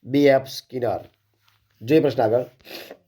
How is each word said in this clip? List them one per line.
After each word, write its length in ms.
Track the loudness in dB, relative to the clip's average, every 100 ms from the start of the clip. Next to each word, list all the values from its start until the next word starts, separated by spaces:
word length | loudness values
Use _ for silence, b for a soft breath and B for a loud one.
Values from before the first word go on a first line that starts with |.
| -2
બી 220 | 2 4
એફ 200 | 4 0
સ્કિનર. 540 | -16 _ -6 -4 -6 -10 _ _ _ _ _ _ _
જોઈએ 180 | 0 2
પ્રશ્ન 220 | 2 0
આગળ 220 | 0 0 -2 _ B B B -20